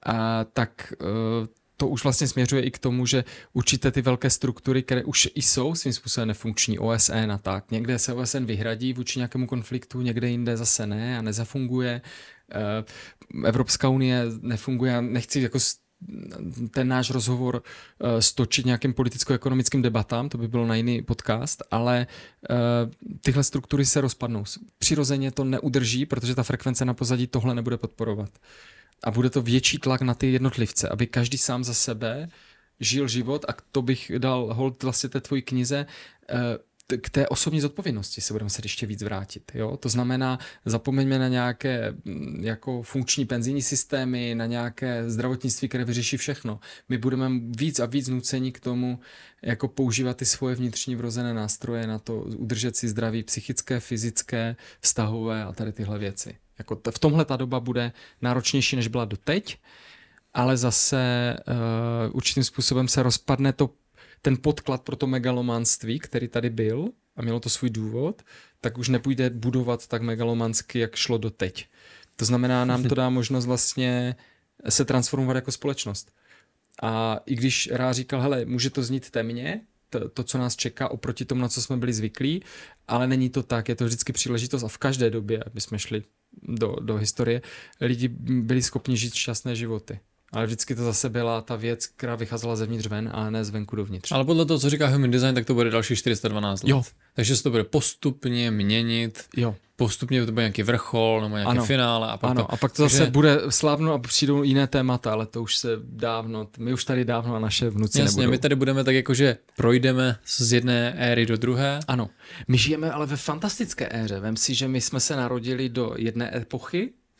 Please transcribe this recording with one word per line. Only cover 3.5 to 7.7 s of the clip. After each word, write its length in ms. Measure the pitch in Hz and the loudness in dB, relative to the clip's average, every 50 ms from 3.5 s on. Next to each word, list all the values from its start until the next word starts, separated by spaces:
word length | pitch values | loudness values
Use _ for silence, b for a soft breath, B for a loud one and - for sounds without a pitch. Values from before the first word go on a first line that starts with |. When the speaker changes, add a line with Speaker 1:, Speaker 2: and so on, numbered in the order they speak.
| - | -2
Speaker 1:
určité 380 | 123 120 - - 131 - 135 | 0 2 2 2 2 2 2
ty 100 | 120 139 | 2 4
velké 280 | 120 131 127 120 - 131 | 4 2 2 4 2 2
struktury, 540 | - - - 127 117 - - 135 131 131 127 | 2 2 0 -2 -2 -2 -2 0 0 0 2
které 200 | - 131 123 - | 0 0 -2 0
už 260 | - - - - - - | 0 2 2 2 2 0
i 60 | 151 | 2
jsou 340 | 131 - - 135 127 151 170 | 2 4 4 4 2 0 0
svým 180 | 165 - 135 117 | 0 0 -2 -2
způsobem 340 | - - 120 - - 113 110 | -2 -2 -2 -2 0 0 0
nefunkční, 520 | 104 - - 113 107 - - - 110 - | -2 -2 -4 -2 0 0 0 0 0 0
O 120 | 107 113 | 2 2
S 180 | 113 113 - - - | 4 4 4 4 4
N 180 | 110 110 107 | 2 0 0
a 60 | 101 98 | -2 -2
tak. 340 | - 95 95 98 101 - | -2 -2 -4 -4 -4 -4